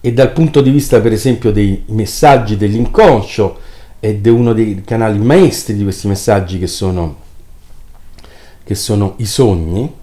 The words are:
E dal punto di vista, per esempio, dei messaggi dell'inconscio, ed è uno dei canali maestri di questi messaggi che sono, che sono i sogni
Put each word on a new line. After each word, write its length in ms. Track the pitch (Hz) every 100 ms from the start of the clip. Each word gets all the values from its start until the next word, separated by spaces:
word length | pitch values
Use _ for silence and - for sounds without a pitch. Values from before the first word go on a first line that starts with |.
E 120 | 123
dal 200 | 117 131
punto 280 | - 160 151
di 100 | 131
vista, 300 | 143 139 120
per 120 | 113
esempio, 380 | 110 135 117 117
dei 320 | 104 101 98 -
messaggi 680 | 107 107 - 147 135 110 104
dell'inconscio, 1040 | 104 107 123 - 208 120 98 - 98 - - - - -
ed 280 | 107 104 104
è 40 |
uno 220 | 117 117
dei 300 | 110 110 98
canali 340 | 95 110 110 104
maestri 560 | 110 165 175 - -
di 80 | 104
questi 240 | 101 95 101
messaggi 520 | 98 - 101 90 92
che 100 | 92
sono, 480 | - 98 90 82 71 - - - - - - - - - - - - - -
che 120 | -
sono 400 | 101 - 104 98 -
i 100 | 110
sogni 680 | - 123 90 82 90 143 -